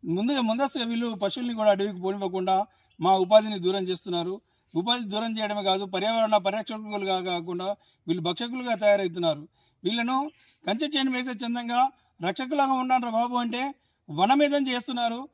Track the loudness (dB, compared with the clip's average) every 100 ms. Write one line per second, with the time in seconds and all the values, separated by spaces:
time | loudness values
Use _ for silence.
0 | -2 0 0 0 0 0 -2 -2 -4 -4
1 | -4 -2 -4 -4 -6 2 4 4 2 -2
2 | -4 -2 -4 -2 2 2 0 _ _ _
3 | 2 4 8 6 6 -2 -2 -2 -2 -6
4 | -4 -4 -4 -6 _ _ _ -4 0 -2
5 | 0 -4 -4 -2 -2 -2 0 0 0 -2
6 | 0 2 4 4 2 -4 -6 -10 -6 -6
7 | -2 -2 -2 -4 -4 -6 -4 -6 _ _
8 | -4 -2 -2 -4 -6 -6 -4 0 4 4
9 | 2 0 0 0 -6 _ _ _ -4 -2
10 | 0 0 -2 _ -20 _ -4 -2 0 0
11 | 0 -2 -4 -6 -6 -6 -2 2 2 _
12 | _ _ -4 -4 -2 0 2 2 2 0
13 | 2 0 0 0 -2 -2 -4 -6 _ _
14 | -10 0 4 4 4 2 0 -2 -4 -2
15 | -2 -4 -10